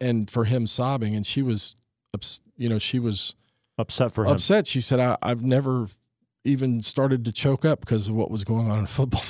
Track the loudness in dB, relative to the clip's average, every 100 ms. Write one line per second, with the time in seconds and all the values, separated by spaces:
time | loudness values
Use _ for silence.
0 | 0 0 0 0 0 0 0 -2 -2 0
1 | -2 -2 -2 -2 -2 -2 -4 -10 _ _
2 | _ -8 -6 -8 -12 -6 -2 0 0 -2
3 | 0 -2 -6 -10 _ _ _ -8 -6 0
4 | 0 2 2 2 4 2 2 -2 2 2
5 | 2 0 -2 0 2 2 2 -2 -4 -10
6 | _ _ _ _ 0 2 2 0 -2 0
7 | 2 2 -2 0 0 2 2 0 0 0
8 | 0 -2 -2 -4 -2 0 2 0 0 -2
9 | -2 -2